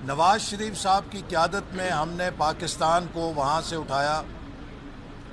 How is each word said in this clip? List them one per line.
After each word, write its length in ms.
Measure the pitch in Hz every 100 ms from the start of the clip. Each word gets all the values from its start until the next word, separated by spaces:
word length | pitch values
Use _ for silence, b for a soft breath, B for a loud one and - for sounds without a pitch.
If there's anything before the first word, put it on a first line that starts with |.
नवाज 360 | 135 139 170 220
शरीफ 320 | 214 202 214 196
साहब 320 | 196 196 -
की 100 | 202
क़यादत 480 | 160 165 170 196 190
में 140 | 185 185
हमने 400 | 160 160 175 180 -
पाकिस्तान 680 | 156 156 160 - 160 170 175
को 180 | 170 165
वहाँ 280 | 156 139 160
से 140 | 160 160
उठाया 440 | 143 135 143 156 143 - - - - - - - - - -